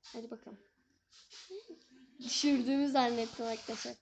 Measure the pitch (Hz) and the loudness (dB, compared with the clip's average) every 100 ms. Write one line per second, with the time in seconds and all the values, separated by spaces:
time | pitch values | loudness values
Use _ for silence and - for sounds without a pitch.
0 | - 240 233 226 - 208 - _ _ _ | -12 -12 -10 -12 -14 -18 -20 _ _ _
1 | _ - - - - 381 466 294 _ - | _ -20 -20 -20 -14 -14 -12 -20 _ -20
2 | - - 240 - 294 277 247 277 285 269 | -20 -10 -4 2 4 4 4 4 4 4
3 | 247 240 226 - 226 226 - 226 240 240 | 4 2 -2 -2 -4 -4 -6 -8 -8 -10